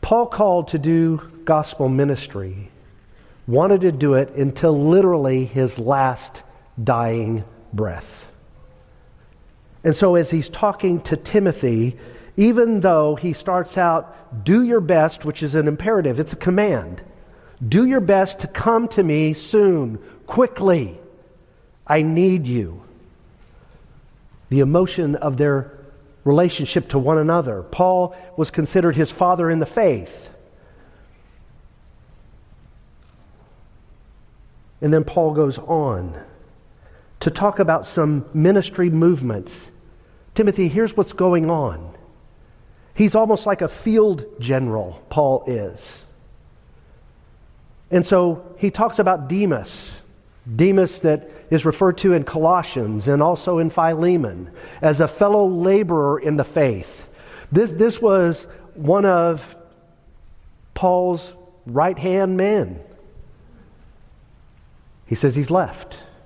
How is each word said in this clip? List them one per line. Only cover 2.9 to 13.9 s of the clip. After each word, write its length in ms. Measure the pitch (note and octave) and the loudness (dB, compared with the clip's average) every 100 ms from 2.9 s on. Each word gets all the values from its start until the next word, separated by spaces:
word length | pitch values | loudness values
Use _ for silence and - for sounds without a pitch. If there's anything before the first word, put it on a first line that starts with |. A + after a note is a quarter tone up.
| - _ - - - - | -20 _ -20 -20 -18 -2
wanted 360 | A#2+ F3+ G3 | 2 4 4
to 100 | F3+ | 2
do 220 | C#3+ C#3+ | 0 2
it 160 | C3 C3+ - | 2 0 -2
until 360 | C#3 C3 E3+ | -4 0 0
literally 720 | D3 D3 F3+ G3 E3+ C3+ C3 | 2 4 4 4 2 0 0
his 340 | B2+ C3 B2+ - | -2 -2 -2 -2
last 640 | A#2 C#3 C3 B2 - - - - _ - | -2 0 0 -2 -12 -20 -20 -20 _ -8
dying 640 | A2+ A#2+ A#2 A2+ A2 A2+ G#2 - - | -2 0 0 -2 -2 -4 -8 -16 -14
breath. 520 | G#2 G#2+ E2+ - - - - - - - - _ - - - - _ - _ _ - | -6 -6 -6 -14 -20 -20 -20 -20 -20 -20 -20 _ -20 -20 -20 -20 _ -20 _ _ -6
And 100 | E3 | -2
so 200 | D3+ G3 | 2 4
as 160 | F3 E3 | 4 2
he's 180 | E3 - | -2 -4
talking 520 | - G#3 F#3+ F#3+ E3+ | -2 -2 0 -2 -2
to 140 | - D#3 | -2 -6
Timothy, 840 | - G#3+ G3 D3+ B2+ A2+ A#2 A#2+ - - - - | 0 0 0 0 -2 0 -2 -4 -16 -20 -14 0
even 420 | G#3 A#3+ A#3 A3 | 2 4 2 2
though 360 | F#3 E3 D3+ D3 | 2 4 2 0
he 180 | F3 | -4
starts 420 | D3+ - F3+ F3+ - | -6 -4 -4 -4 0
out, 680 | F3 | 0